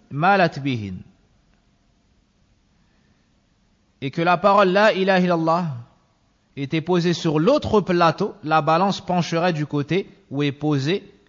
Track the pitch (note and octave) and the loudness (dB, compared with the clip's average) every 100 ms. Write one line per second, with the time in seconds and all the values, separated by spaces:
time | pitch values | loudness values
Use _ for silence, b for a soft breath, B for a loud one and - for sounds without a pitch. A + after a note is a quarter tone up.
0 | _ C#3 F3 G3 E3+ D3+ C#3 A#2+ G2+ F#2 | _ -2 2 2 2 -2 -6 -6 -6 -12
1 | - _ _ _ _ _ _ _ _ _ | -16 _ _ _ _ _ _ _ _ _
2 | _ _ _ _ _ _ _ _ _ _ | _ _ _ _ _ _ _ _ _ _
3 | _ _ _ _ _ _ _ _ _ _ | _ _ _ _ _ _ _ _ _ _
4 | C#3 E3 E3 F3 G3 G3+ G3 F#3+ G#3+ F3+ | -10 -4 0 2 4 4 4 4 2 2
5 | F#3+ F#3 F3+ E3+ D#3+ E3+ E3+ B2 A#2 _ | 2 2 2 0 0 -2 -2 -8 -14 _
6 | _ _ _ _ _ - C#3 D#3+ D#3+ F3+ | _ _ _ _ _ -12 -6 -4 0 0
7 | E3+ E3 E3 D3+ F3 D4 D4 G#3+ F3+ F3 | 0 0 0 0 2 2 2 0 2 2
8 | E3+ D3+ G#3 - D3 D#3 D3+ D#3+ G3 F3+ | 2 2 -4 -8 -2 0 2 2 0 -2
9 | - F3+ D#3+ E3 F3+ D#3 D3 D3 C#3+ E3+ | -4 -2 -2 0 0 -2 -4 -4 -2 -4
10 | F#3+ - - C3+ D3 C#3 D3+ D3 C3+ G3 | -4 -12 -10 -4 -4 -2 -2 -2 -2 -4
11 | - - | -8 -20